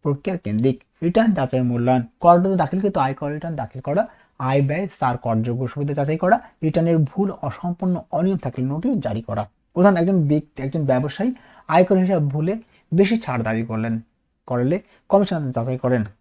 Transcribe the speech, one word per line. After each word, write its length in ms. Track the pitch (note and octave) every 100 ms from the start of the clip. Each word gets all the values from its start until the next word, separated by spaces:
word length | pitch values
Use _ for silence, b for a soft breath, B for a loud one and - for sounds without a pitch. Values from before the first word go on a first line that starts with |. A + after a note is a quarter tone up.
প্রক্রিয়ার 360 | D3+ C#3+ - F3+
কেন্দ্রিক, 460 | - G#2+ C3 B2+ _ _
রিটার্ন 300 | E3 G3 A3+
যাচাই 280 | F3+ C3 B2+
মূল্যায়ন, 420 | B2 A#2+ A#2+ B2+ A#2 _
কর 360 | E3+ F3 F#3+ F#3
দাখিলকৃত 420 | D3+ F#3 G3 F3+
আয়কর 340 | C3+ C#3 C#3+
রিটার্ন 240 | D3+ E3+ D3
দাখিল 240 | A#2+ C3
করা, 260 | - F#3 A#3+ b b _
আয় 240 | C3 C#3
ব্যয়, 260 | C#3 D#3 G3 -
তার 180 | C3 A#2+
করযোগ্য 500 | A#2+ A2+ A#2 A#2+ B2+
সুবিধা 260 | D3 C#3+
যাচাই 240 | C#3+ C#3+ D#3+
করা, 220 | F3+ A#3+ B B
রিটার্নের 360 | D#3+ E3 E3 E3
ভুল, 340 | C#3+ - G3 -
অসম্পূর্ণ, 580 | C#3 - F3 F3 F#3 F3 -
অনিয়ম 280 | D3+ F3+ F#3+
থাকলে 260 | C3+ B2+
নোটিশ 340 | B2+ D3 A#3+ A3+
জারি 240 | A#2 A2
করা। 260 | A2+ A2 G2+ _ _ E3+
উদাহরণ, 200 | G3 F3+
একজন 320 | E3+ F#3+ D3
ব্যক্তি, 340 | D3+ - -
একজন 220 | C#3+ D#3+
ব্যবসায়ী 500 | C#3 B2+ C#3+ - A3+ B3+ B B B
আয়কর 280 | D#3+ F#3 F#3+
হিসাব 320 | F#3 F#3 C#3+
ভুলে 320 | D3 D#3+ A3 b b b
বেশি 220 | E3 G3 A3+
ছাড় 260 | - B2
দাবি 200 | A2+ A2+
করলেন, 380 | A2+ A2+ A2+ A2+ - _ _ _ -
করলে 340 | B2 B2+ F#3 b b _
কমিশন 420 | G3+ G3 E3+ C#3
যাচাই 280 | B2 A#2 B2+
করেন। 260 | B2+ B2 G#2 _